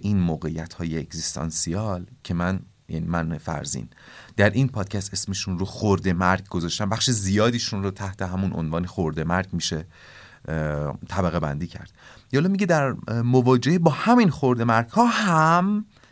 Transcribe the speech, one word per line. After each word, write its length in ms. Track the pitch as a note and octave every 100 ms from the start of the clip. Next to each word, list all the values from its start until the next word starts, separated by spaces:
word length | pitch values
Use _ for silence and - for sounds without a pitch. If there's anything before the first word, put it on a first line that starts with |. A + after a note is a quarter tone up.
این 160 | G2+ G2+
موقعیت‌های 800 | F2 D#2+ D#2 D#2+ D#2+ - E2+ D#2+
اگزیستانسیال 1080 | D2+ D#2+ - - D#2+ - E2 F#2 A2 F2+ F2+ -
که 100 | -
من، 260 | E2+ F2 F#2+ - _ -
یعنی 180 | D#2+ E2
من 320 | E2+ E2 D#2+
فرزین، 500 | - D2 C#2 B1+ - - - - - -
در 140 | G#2
این 180 | A#2 C3
پادکست 440 | A2 F#2 G2+ F#2+
اسمشون 460 | F#2+ - F#2+ - F2
رو 60 |
خورد 440 | F#2 - G#2+ F#2 F#2
مرگ 400 | F2 F#2 F#2 -
گذاشتم، 400 | F2 E2 - G2+
بخش 220 | A2+ C3
زیادیشون 720 | A2 F#2+ G#2 A2+ A#2+ - G2+
رو 80 | G2
تحت 320 | F#2+ G2 F#2
همون 300 | F#2 F#2 F#2+
عنوان 340 | E2+ D#2 E2 F2+
خورد 340 | - D#2+ D#2
مرگ 280 | D#2+ F2+ F#2+
می‌شه، 340 | F2 - D#2+ - - - - - - -
اه، 500 | D#2+ D2+ D2 D2 - -
طبقه 320 | G2 F2+ E2+
بندی 260 | D2+ D2 E2+
کرد. 260 | - - _ - - -
یالا 160 | C3 F3+
میگه 180 | G3 F#3+
در، 280 | D#3 C3+ - -
اه، 140 | A#2
مواجهه 560 | A#2+ B2+ B2 B2+ B2+ F3+
با 120 | E3+
همین 400 | - A3 B3 G3
خورد 320 | - C3 A#2
مرگ 260 | A#2 A2+ A#2
ها 180 | G#3 A#3+
هم 800 | A3 G3+ D#3+ D#3+ F3 F#3+ G#3 - _ _